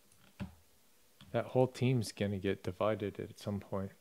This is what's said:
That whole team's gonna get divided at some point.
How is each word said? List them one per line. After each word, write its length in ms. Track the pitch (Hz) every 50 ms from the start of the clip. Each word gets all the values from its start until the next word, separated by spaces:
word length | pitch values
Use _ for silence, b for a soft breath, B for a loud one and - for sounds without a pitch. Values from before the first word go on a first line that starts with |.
| _ _ - _ - - _ - 202 - - - _ _ _ _ _ _ _ _ _ _ _ - - -
That 140 | - 113 107
whole 200 | - - 127 131
team's 460 | 127 - - 123 127 131 120 101 -
gonna 260 | - - 104 101 104 92
get 240 | 90 98 92 -
divided 560 | - 95 90 - 101 107 110 101 107 98 - -
at 200 | 101 104 - -
some 220 | - 107 101 95
point. 320 | - - 104 95 98 98 - -